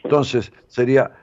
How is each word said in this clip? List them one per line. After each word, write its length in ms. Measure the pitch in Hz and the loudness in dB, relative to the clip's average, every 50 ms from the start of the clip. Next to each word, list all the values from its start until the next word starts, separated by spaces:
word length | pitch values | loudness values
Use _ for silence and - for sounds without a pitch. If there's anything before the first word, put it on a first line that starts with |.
| - | -6
Entonces, 480 | - 147 147 139 131 - 120 101 - - _ _ _ | -2 0 0 0 0 -2 -4 -4 -6 -10 _ _ _
sería, 420 | - - 123 123 131 135 127 - - - | -6 -4 0 2 2 2 0 0 -4 -14